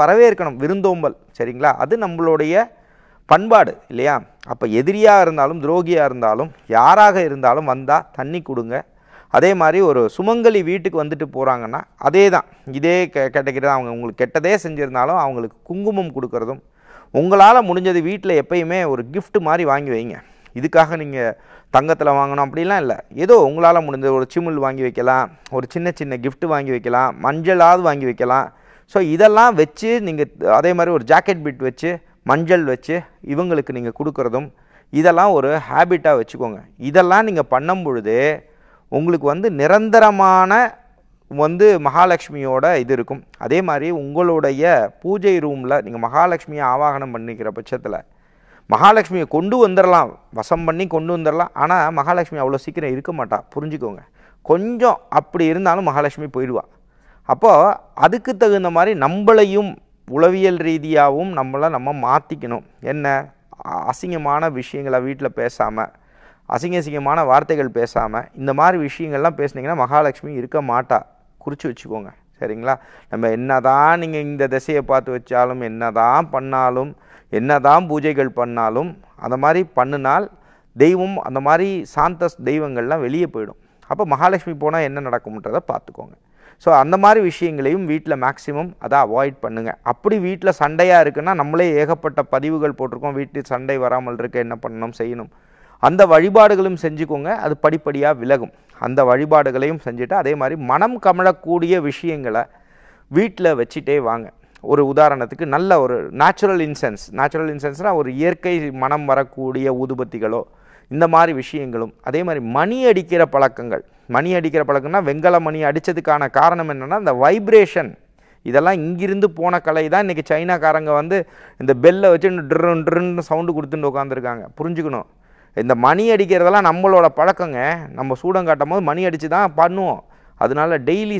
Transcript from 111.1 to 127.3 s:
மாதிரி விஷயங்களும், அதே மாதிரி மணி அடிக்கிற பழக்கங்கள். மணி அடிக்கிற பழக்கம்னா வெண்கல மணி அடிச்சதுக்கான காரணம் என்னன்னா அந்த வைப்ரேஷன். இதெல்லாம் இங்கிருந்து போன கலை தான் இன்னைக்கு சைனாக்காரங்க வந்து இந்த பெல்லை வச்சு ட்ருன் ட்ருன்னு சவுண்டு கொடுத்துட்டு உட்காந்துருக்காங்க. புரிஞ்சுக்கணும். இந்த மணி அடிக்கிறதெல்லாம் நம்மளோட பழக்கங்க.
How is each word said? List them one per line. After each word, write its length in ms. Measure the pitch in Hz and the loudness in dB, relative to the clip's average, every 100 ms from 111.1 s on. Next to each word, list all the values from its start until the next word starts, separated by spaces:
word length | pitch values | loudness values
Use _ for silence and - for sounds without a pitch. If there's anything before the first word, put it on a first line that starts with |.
மாதிரி 180 | 165 165 139 | 4 4 0
விஷயங்களும், 500 | 123 151 131 117 113 _ - | -8 -10 -8 -8 -8 _ -6
அதே 120 | 147 180 | -4 -4
மாதிரி 160 | 151 117 131 | -6 -4 -2
மணி 220 | 180 254 247 | 0 2 2
அடிக்கிற 320 | 190 170 175 160 | 2 0 2 2
பழக்கங்கள். 500 | 139 135 - 120 90 - _ - 123 | 4 2 0 -8 -8 -8 _ -4 -2
மணி 160 | 170 180 | 0 -2
அடிக்கிற 260 | 160 151 147 | 0 -2 0
பழக்கம்னா 320 | 139 139 190 156 | -2 0 -2 -2
வெண்கல 280 | 147 175 175 160 | 0 2 2 0
மணி 140 | 156 151 | -2 -2
அடிச்சதுக்கான 600 | 156 - 165 160 147 139 135 | -2 -4 -4 -2 0 0 2
காரணம் 320 | 165 170 160 | 2 2 -4
என்னன்னா 260 | 139 131 202 | -8 -6 -4
அந்த 100 | 180 127 | -2 2
வைப்ரேஷன். 680 | 139 214 202 226 196 180 127 - _ _ _ _ - | 2 2 4 4 4 0 -6 -12 _ _ _ _ 0
இதெல்லாம் 320 | 127 170 190 156 | 2 2 0 -4
இங்கிருந்து 420 | 180 190 196 202 165 | -4 -4 0 -2 0
போன 200 | 175 175 - | -2 -2 -2
கலை 180 | 160 156 | -2 0
தான் 100 | 180 202 | 0 0
இன்னைக்கு 200 | 160 151 | -4 -4
சைனாக்காரங்க 600 | 156 175 175 156 156 156 147 | -4 -2 0 0 0 0 -2
வந்து 200 | 160 190 165 - - _ | 0 -4 -4 -12 -20 _
இந்த 140 | 131 127 151 | 0 4 4
பெல்லை 240 | 185 196 | 6 4
வச்சு 180 | 170 185 180 143 | 4 2 -2 -2
ட்ருன் 300 | 156 170 170 160 | 0 0 0 -2
ட்ருன்னு 400 | 165 180 175 160 | -2 -2 -6 -4
சவுண்டு 260 | 160 170 156 | -4 -2 -6
கொடுத்துட்டு 340 | 151 156 143 | -6 -4 -4
உட்காந்துருக்காங்க. 540 | 135 139 131 123 117 - - | -4 -6 -6 -8 -10 -14 -10
புரிஞ்சுக்கணும். 480 | 160 165 156 123 - _ _ _ _ - | -8 -6 -6 -8 -10 _ _ _ _ -8
இந்த 100 | 117 123 123 | -2 2 4
மணி 180 | 170 226 214 | 4 2 2
அடிக்கிறதெல்லாம் 540 | 190 180 175 202 185 | 2 2 4 4 2
நம்மளோட 360 | 170 190 190 165 151 | 2 4 6 4 4
பழக்கங்க. 420 | 170 | 0